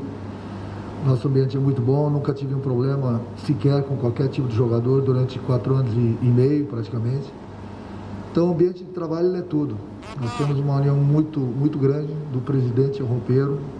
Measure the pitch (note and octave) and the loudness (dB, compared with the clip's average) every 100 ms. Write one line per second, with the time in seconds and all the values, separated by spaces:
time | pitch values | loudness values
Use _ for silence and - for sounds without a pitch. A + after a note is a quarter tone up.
0 | - - - - - - - - - - | -4 -10 -12 -12 -10 -10 -10 -10 -10 -2
1 | C#3 B2+ C#3+ C3+ C3 C3+ C#3 B2 A#2+ C#3+ | 2 2 2 2 2 2 0 2 2 4
2 | D3 D3 D3 C#3+ C#3 C3+ C#3 A#2+ C3+ C#3 | 2 0 0 -2 -2 -2 0 0 0 0
3 | B2+ A#2 - - - C#3+ C#3 C#3+ C#3 C3 | 0 -2 -4 -6 -2 2 2 2 0 0
4 | A#2+ A#2 C3+ - B2+ A2+ A#2+ A#2 A#2+ C3+ | 0 0 0 0 -2 2 2 2 2 2
5 | C3 B2+ B2+ - - B2 C3 C3+ B2+ A2+ | 4 2 0 -2 0 0 2 2 2 2
6 | A#2 A2+ B2 A#2+ C3 D3+ C#3+ A#2 G#2+ A#2 | 2 2 4 6 6 4 0 -4 -4 -4
7 | A#2 C#3 - - - - - - - - | -2 -2 -6 -12 -16 -16 -14 -14 -14 -14
8 | - - - E3 F3 E3 F3+ F#3 F#3 F3 | -12 -12 -4 2 2 4 2 0 -10 -8
9 | E3 E3 F3+ F3+ - D3+ C#3+ G#2 G2 - | -4 0 0 0 -2 -2 -2 -4 -10 -14
10 | - C#3 A#2+ C#3+ C#3+ C#3 C#3+ C#3 C#3+ C#3+ | -12 -6 -4 -2 0 0 0 2 2 4
11 | C#3+ D3+ D#3 D3+ B2+ B2 D3 D3 C3+ D3 | 4 4 2 0 -2 0 0 2 2 2
12 | D3+ - - B2+ A#2+ C3+ A#2+ A#2 C#3 - | -2 -6 -4 -4 0 0 2 2 2 0
13 | B2 A#2+ A2 B2+ C#3 C#3+ C#3+ | -2 -2 2 2 2 -2 -6